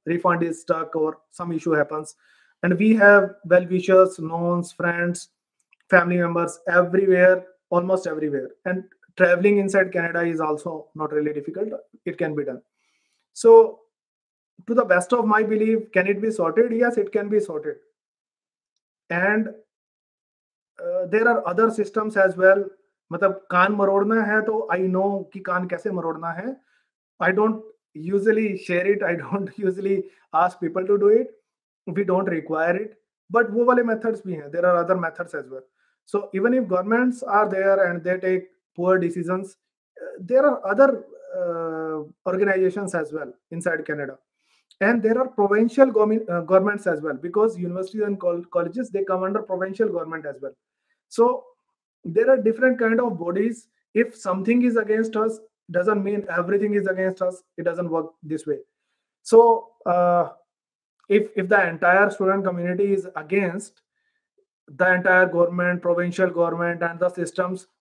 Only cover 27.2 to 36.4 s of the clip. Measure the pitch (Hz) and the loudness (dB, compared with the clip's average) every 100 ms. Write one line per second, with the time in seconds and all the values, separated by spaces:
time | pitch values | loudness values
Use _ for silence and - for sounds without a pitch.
27.2 | 175 190 220 220 - _ _ 156 165 202 | 0 2 2 0 -8 _ _ -14 -4 0
28.2 | 214 220 214 185 - 175 190 208 185 170 | 2 2 0 -4 -4 -2 0 0 0 -4
29.2 | - 196 190 - 190 185 196 190 - _ | -4 -6 -6 -4 -4 -2 -2 -2 -4 _
30.2 | _ 160 180 - 165 180 185 202 202 226 | _ 0 0 -2 -6 -6 0 2 4 4
31.2 | 254 - _ _ _ _ - 170 190 185 | 2 -10 _ _ _ _ -8 -6 -2 0
32.2 | 190 165 151 160 165 185 214 _ _ _ | 0 -4 -4 -2 -2 -4 -10 _ _ _
33.2 | - 220 226 214 240 247 233 220 226 208 | -2 0 0 0 2 2 2 -2 -4 -6
34.2 | 185 160 143 165 180 175 170 185 165 160 | -8 -10 -8 -2 2 2 0 -2 -2 -8
35.2 | 170 151 127 131 - _ _ _ _ 202 | -12 -12 -12 -16 -20 _ _ _ _ -6
36.2 | 196 190 | -4 -2